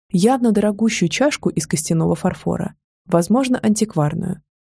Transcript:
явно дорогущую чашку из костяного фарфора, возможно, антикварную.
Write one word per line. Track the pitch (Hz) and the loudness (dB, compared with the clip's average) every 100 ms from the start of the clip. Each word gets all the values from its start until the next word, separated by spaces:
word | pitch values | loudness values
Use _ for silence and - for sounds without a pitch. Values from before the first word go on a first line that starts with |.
| _ | _
явно | 175 208 262 240 | 2 2 4 2
дорогущую | 202 208 202 226 - 170 | 2 2 0 0 0 0
чашку | - 277 - 165 | 2 0 0 -2
из | - 151 | -2 -2
костяного | 165 - 165 165 | -4 0 0 0
фарфора, | 170 - - - - - - _ _ - | 0 -2 -4 -4 -4 -6 -12 _ _ -2
возможно, | 170 170 226 262 254 | 0 2 2 2 0
антикварную. | 220 208 214 165 147 - - - _ _ _ | 0 0 0 0 -2 -2 -6 -8 _ _ _